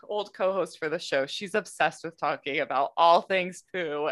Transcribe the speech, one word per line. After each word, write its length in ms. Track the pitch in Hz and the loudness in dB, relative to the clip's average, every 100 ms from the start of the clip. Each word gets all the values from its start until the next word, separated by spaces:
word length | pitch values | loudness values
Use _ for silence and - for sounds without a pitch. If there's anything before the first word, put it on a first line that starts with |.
| - | -8
old 240 | 208 208 | -6 -6
co-host 440 | - 190 190 170 - | -2 0 0 -2 -4
for 120 | 156 | -6
the 100 | 170 | -4
show, 260 | - 139 139 | -2 -2 -2
she's 300 | - 196 214 | -6 -4 -4
obsessed 480 | 185 - 160 - | -4 0 0 0
with 140 | 165 - | -12 -4
talking 420 | 151 - 143 147 | -4 -2 -4 -4
about 300 | 135 135 139 - | -2 0 0 4
all 240 | 170 170 | 6 6
things 420 | 170 190 180 180 - | 4 -2 -2 -8 -10
poo, 360 | 185 165 147 151 | -6 -4 -2 -2